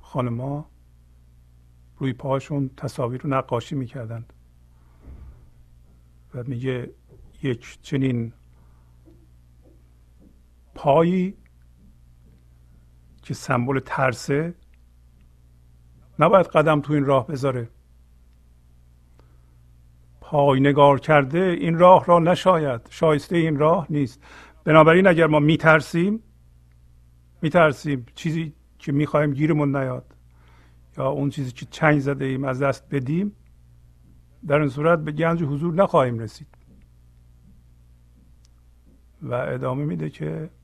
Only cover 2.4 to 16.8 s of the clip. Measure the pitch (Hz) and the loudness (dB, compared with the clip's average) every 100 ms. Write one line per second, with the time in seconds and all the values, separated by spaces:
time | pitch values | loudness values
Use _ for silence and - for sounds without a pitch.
2.4 | - 143 135 - 131 - 120 127 151 135 | -4 -6 -6 -8 -12 -6 -6 -6 -4 -4
3.4 | - 117 - 147 120 143 113 117 117 - | -4 -6 -6 -10 -10 -12 -14 -14 -16 -20
4.4 | _ _ _ _ _ _ - - - - | _ _ _ _ _ _ -20 -20 -20 -20
5.4 | - _ - - _ _ _ _ _ 135 | -20 _ -20 -20 _ _ _ _ _ -14
6.4 | 120 120 131 127 123 - _ - - - | -10 -8 -6 -8 -10 -18 _ -20 -20 -10
7.4 | 139 120 - - - 143 131 120 117 - | -6 -6 -10 -20 -8 -4 -2 -4 -8 -14
8.4 | _ - - - _ _ - - _ _ | _ -20 -20 -20 _ _ -20 -20 _ _
9.4 | _ _ - _ _ _ _ _ - _ | _ _ -20 _ _ _ _ _ -20 _
10.4 | _ _ _ - 151 143 170 185 185 - | _ _ _ -8 0 2 2 0 -4 -8
11.4 | _ _ - _ - - _ - - _ | _ _ -20 _ -20 -20 _ -20 -20 _
12.4 | _ _ _ - _ _ _ - - 147 | _ _ _ -20 _ _ _ -20 -14 -14
13.4 | - 123 123 135 - - 131 113 - 143 | -4 -2 -2 -4 -6 -2 -2 -2 -4 -4
14.4 | 165 175 _ _ _ _ _ _ - _ | -4 -10 _ _ _ _ _ _ -20 _
15.4 | _ _ _ _ - - - - 156 190 | _ _ _ _ -20 -20 -20 0 4 4
16.4 | 170 160 156 151 | 4 2 2 0